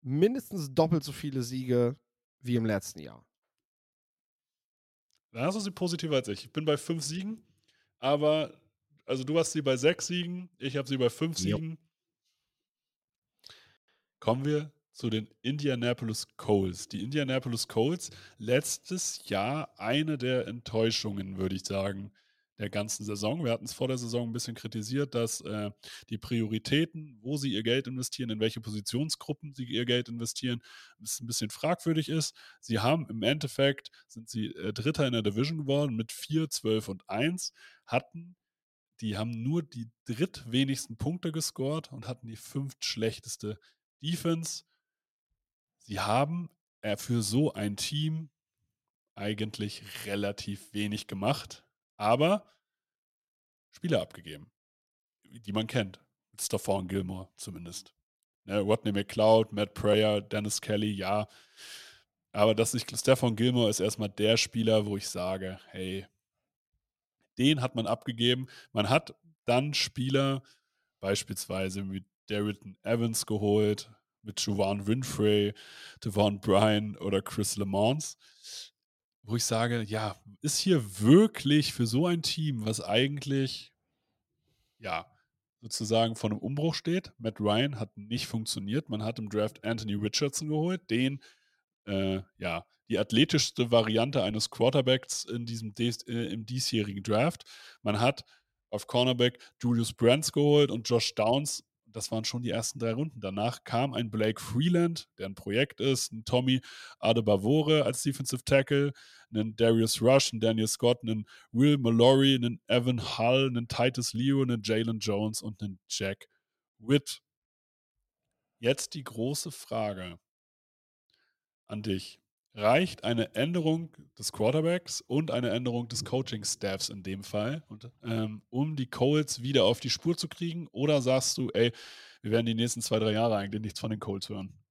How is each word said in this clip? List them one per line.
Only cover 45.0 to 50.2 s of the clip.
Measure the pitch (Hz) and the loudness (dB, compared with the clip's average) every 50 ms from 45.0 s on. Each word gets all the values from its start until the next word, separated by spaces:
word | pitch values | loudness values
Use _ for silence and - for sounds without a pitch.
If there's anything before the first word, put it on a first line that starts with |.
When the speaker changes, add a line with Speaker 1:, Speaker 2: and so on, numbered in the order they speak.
| _ _ _ _ _ _ _ _ _ _ _ _ _ _ _ | _ _ _ _ _ _ _ _ _ _ _ _ _ _ _
Speaker 2:
Sie | _ _ - 104 95 | _ _ -8 -6 -4
haben, | 98 104 107 127 143 151 165 175 170 160 _ _ _ _ _ _ | 0 2 2 2 2 0 -2 -6 -8 -10 _ _ _ _ _ _
äh, | - 107 101 | -4 -4 -4
für | - - - 120 117 | -4 -2 0 0 0
so | 107 98 110 131 156 147 - | 0 2 2 2 2 2 0
ein | 110 107 104 101 | -2 -4 -4 -4
Team | 101 - - 147 147 156 156 156 160 160 147 _ _ _ _ _ _ _ _ _ _ _ _ _ _ _ _ _ | -4 -6 -6 -4 -4 -4 -4 -4 -6 -8 -12 _ _ _ _ _ _ _ _ _ _ _ _ _ _ _ _ _
eigentlich | - 101 104 110 104 110 110 - - 107 104 - - - 104 - - - | -8 -6 -6 -4 -4 -6 -6 -6 -8 -8 -8 -8 -12 -16 -16 -16 -12 -6
relativ | 101 101 101 | -4 -4 -2